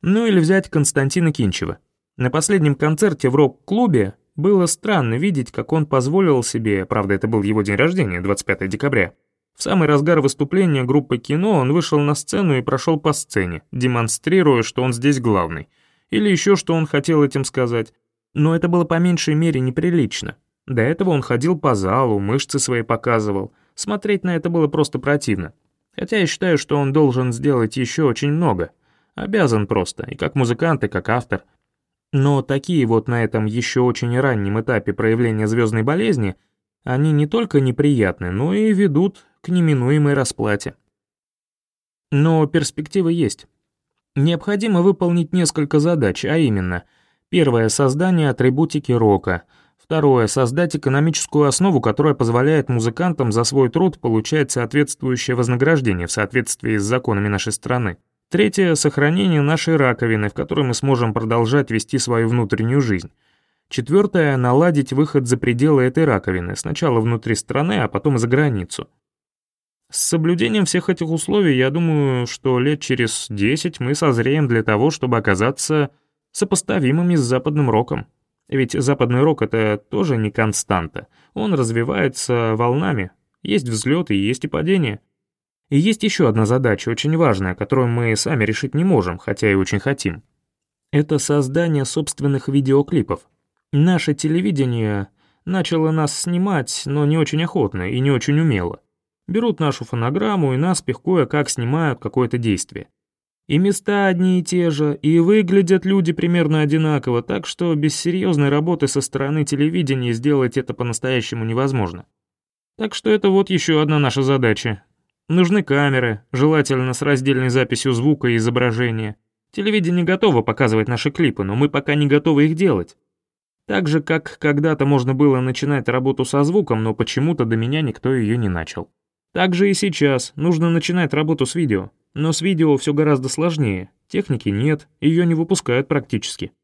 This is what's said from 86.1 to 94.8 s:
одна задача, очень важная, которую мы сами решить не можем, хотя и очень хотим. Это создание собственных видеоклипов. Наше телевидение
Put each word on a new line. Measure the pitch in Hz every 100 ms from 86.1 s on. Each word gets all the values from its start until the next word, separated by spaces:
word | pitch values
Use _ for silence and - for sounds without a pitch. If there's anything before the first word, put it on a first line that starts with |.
| - 139
одна | 110 107
задача, | 127 123 98 -
очень | 117 147 160
важная, | 160 95 95
которую | 90 101 131 123
мы | 117 117
сами | 107 - 139
решить | 107 110 147
не | 143
можем, | 180 147 90 87
хотя | - 101 110
и |
очень | 98 95 101
хотим. | 135 135 95 85 _ _ _ _ _ _ _
Это | 147 151 151
создание | - 147 131 147 170 151
собственных | 131 - 147 - 143 135 -
видеоклипов. | 139 135 135 143 165 101 87 _ _ _ _ _
Наше | 143 165 180 -
телевидение | 147 156 165 196 151 131 117